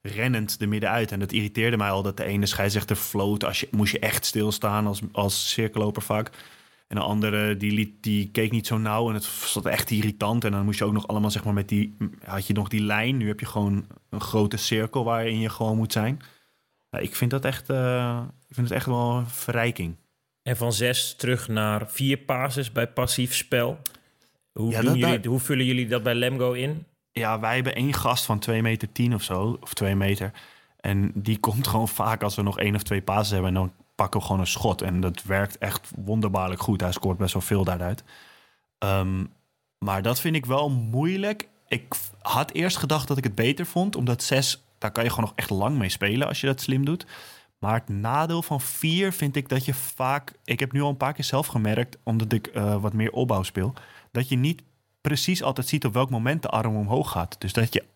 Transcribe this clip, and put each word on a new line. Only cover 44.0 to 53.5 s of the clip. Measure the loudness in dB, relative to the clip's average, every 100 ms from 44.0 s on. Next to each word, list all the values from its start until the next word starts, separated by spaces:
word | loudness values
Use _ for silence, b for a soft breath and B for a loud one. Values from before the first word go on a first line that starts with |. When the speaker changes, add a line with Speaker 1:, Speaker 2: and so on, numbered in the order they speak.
| 0 0
Speaker 1:
zes, | 2 2 2 -2 _ _
daar | -4
kan | 0
je | 0
gewoon | 0 -2
nog | -2
echt | -2
lang | 0 2 2
mee | 0
spelen | 2 2 2 0
als | 0
je | 0
dat | 0
slim | 0 0 2
doet. | -2 -6 B B B B _
Maar | 0
het | 0 0
nadeel | -4 0 0 0 -2
van | -2 -4
vier | -4 -2 0 2 0
vind | 0 -2 -2
ik | 0
dat | 0 0
je |
vaak, | -4 -6 -2 0 0 -4 -18
ik | -4 -2
heb | 0
nu | 2
al | 0
een | 2
paar | -2
keer | -2
zelf | 0 0 0
gemerkt, | 0 2 2 -2 -6
omdat | -2 0 2
ik, | 0 0
eh, | -2 0 2
wat | 0
meer | 0 0
opbouw | 0 0 0
speel, | 0